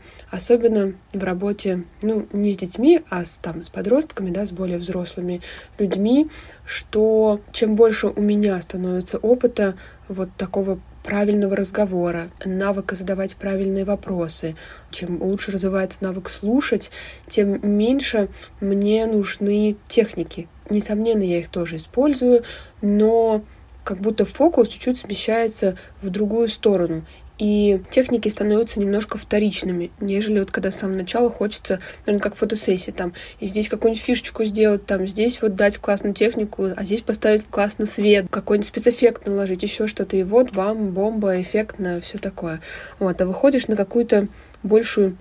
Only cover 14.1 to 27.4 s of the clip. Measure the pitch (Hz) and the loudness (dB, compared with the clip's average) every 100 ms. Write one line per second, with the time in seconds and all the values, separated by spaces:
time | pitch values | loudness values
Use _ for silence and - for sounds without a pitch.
14.1 | 185 165 - 165 160 - - - - 175 | -4 -4 -4 -6 -10 -16 -20 -16 -10 -6
15.1 | 175 185 196 - 196 190 190 190 - 190 | -4 -2 -2 -4 -4 -2 -2 -2 -4 -6
16.1 | 185 180 - 202 247 - 214 - - - | -6 -8 -6 0 2 2 0 -2 -12 -16
17.1 | - - - 202 196 208 208 220 277 269 | -18 -4 0 2 0 2 2 2 2 0
18.1 | 220 196 - - - 196 202 202 220 226 | 0 -2 -6 -20 -8 -2 0 2 2 2
19.1 | 214 190 - 202 208 214 208 - - 214 | 0 0 -2 0 2 2 0 0 0 0
20.1 | - 160 - 170 - - 208 208 214 226 | -2 -8 -8 -14 -18 -4 -2 0 0 0
21.1 | 220 185 170 170 185 170 160 - - 285 | 2 2 0 -2 -6 -6 -8 -4 0 2
22.1 | 262 247 240 233 - - - 208 202 214 | 2 4 4 4 -8 -18 -4 0 4 4
23.1 | 226 226 214 214 - - - - 185 208 | 4 4 0 -4 -16 -20 -16 -10 -4 -2
24.1 | 220 196 - 311 339 226 - - 254 - | 0 0 2 4 6 2 2 -4 -4 -4
25.1 | 196 - 226 226 214 196 185 - - 196 | -4 -2 0 0 0 -2 -2 -10 -12 -8
26.1 | 185 208 220 233 220 220 190 170 160 160 | -2 0 0 0 2 2 2 2 -2 -8
27.1 | - - - | -18 -20 -4